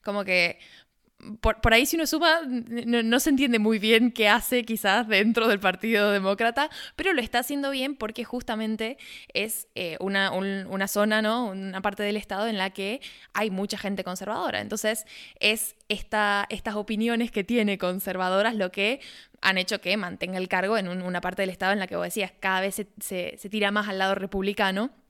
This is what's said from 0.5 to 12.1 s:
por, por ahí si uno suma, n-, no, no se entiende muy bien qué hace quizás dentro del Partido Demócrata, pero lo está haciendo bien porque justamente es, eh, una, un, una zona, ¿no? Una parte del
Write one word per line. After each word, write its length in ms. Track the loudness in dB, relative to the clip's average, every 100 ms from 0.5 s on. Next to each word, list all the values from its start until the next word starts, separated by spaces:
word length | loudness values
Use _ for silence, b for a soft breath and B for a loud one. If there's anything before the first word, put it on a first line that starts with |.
| -2 B B B _ _ _ -16 0
por, 200 | 0 2
por 120 | 6
ahí 140 | 6 6
si 80 | 0
uno 100 | 0
suma, 360 | 2 4 4
n-, 420 | 0 -6 -4 -6 0
no, 160 | 2
no 180 | 4 4
se 120 | 4
entiende 260 | 4 4 4
muy 220 | 4 4
bien 320 | 6 6 6
qué 180 | 4 4
hace 340 | 4 4 0
quizás 440 | 0 0 2 2 4
dentro 400 | 4 4 4 4
del 120 | 4
Partido 520 | 2 0 2 4 4
Demócrata, 580 | 4 2 2 0 2 -2 B B -4
pero 160 | 0
lo 80 | 0
está 180 | 2 -2
haciendo 320 | 0 -2 -2
bien 240 | -2 -4 -4
porque 280 | -8 -6
justamente 760 | -8 -6 -4 -4 -2 -4 -6 -8 B B B
es, 340 | -4 -2 -6 -10
eh, 240 | -8 -8 -4
una, 320 | -2 2 2
un, 360 | 0 -2 -4 -4
una 180 | -4 -2
zona, 360 | 2 4 4
¿no? 240 | 2 0 -2
Una 340 | -4 -6 -4
parte 220 | -4 -2
del 140 | -2